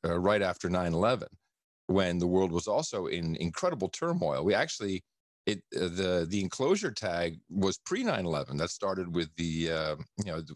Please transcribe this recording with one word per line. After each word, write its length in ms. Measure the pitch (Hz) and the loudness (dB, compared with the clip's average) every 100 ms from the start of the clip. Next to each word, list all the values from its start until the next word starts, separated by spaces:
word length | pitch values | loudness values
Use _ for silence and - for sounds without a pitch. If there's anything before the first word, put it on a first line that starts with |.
| 82 | -2
uh, 120 | 87 | 2
right 220 | 92 104 | 4 4
after 260 | 95 87 90 | 4 0 0
nine 240 | 90 87 | 0 2
eleven, 340 | 82 107 127 - - _ _ _ _ - | 2 2 2 -4 -14 _ _ _ _ 0
when 300 | 95 90 87 | 2 4 2
the 100 | 87 | 2
world 240 | 92 95 | 4 4
was 160 | 85 107 | 0 0
also 380 | 110 165 110 85 | 0 -2 -4 -4
in 300 | 85 82 82 | -4 -2 -2
incredible 520 | 85 - 180 131 92 | -4 -2 -2 -2 -4
turmoil. 540 | - 170 175 82 67 | -4 -2 0 0 0
We 120 | 85 104 | 2 2
actually, 480 | - - 104 95 - _ _ _ - | 0 -2 -4 -4 -6 _ _ _ -4
it, 160 | 104 - - | -4 -6 -2
uh, 140 | 87 | -2
the, 360 | 87 92 90 82 | 0 2 2 2
the 140 | 101 | 0
enclosure 480 | 92 - 135 202 190 | -2 0 2 2 0
tag 500 | 107 101 85 85 80 - | -4 -2 0 -2 -4 -6
was 260 | 95 95 - | 0 0 0
pre 260 | - 202 | -4 -2
nine 220 | 240 120 87 | 0 0 0
eleven. 320 | 73 65 71 | -2 -2 -2
That 140 | 87 | -2
started 420 | - 98 95 87 | -2 -2 -2 -2
with 160 | 85 80 78 | -2 -2 -2
the, 360 | 85 80 82 | -2 0 0
uh, 240 | 82 78 76 - - 104 | 0 -2 -4 -8 -8 -6
you 60 | |
know, 100 | 82 78 | -6 -6